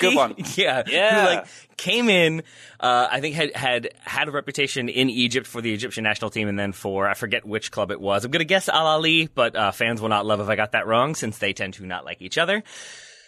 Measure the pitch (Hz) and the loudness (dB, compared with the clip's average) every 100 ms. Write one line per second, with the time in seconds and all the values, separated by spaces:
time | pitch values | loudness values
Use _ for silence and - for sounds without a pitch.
0 | 185 254 120 - - - 170 131 110 151 | 4 4 2 0 -6 0 0 0 0 2
1 | 214 220 190 113 90 - - - 175 220 | 4 4 4 2 -2 -14 -20 -8 -2 2
2 | 233 185 165 160 156 - - - 123 123 | 4 6 4 0 -8 -18 -20 -2 2 4
3 | 123 131 151 147 151 113 131 123 113 - | 2 0 -2 -2 -2 -2 0 0 -2 -10
4 | - 123 151 143 135 139 139 135 120 123 | -6 -4 -2 -4 -4 -2 -2 -2 -2 2
5 | 131 120 123 127 117 120 113 107 117 104 | 2 2 0 0 -4 -6 -4 -4 -4 -2
6 | 110 104 110 113 104 101 101 92 104 95 | -2 -2 -2 -2 -2 -2 -4 -4 -4 0
7 | 98 98 110 117 104 107 - - 98 101 | 0 0 -2 -4 -4 -6 -6 -4 -4 -4
8 | 98 98 123 165 160 190 - 156 160 156 | -2 0 0 -2 0 0 2 2 2 2
9 | 160 165 160 - 117 110 101 - 117 113 | 4 2 2 0 0 2 0 0 -2 0
10 | 110 104 104 104 104 104 107 110 98 113 | 0 0 2 0 0 0 0 -2 2 2
11 | 139 156 113 107 101 95 98 95 92 90 | 2 -2 -6 -4 -4 -2 -6 -8 -10 -10
12 | 67 87 92 - 175 208 - - - - | -10 -14 -4 -2 0 0 -4 -16 -18 -20
13 | - - | -20 -20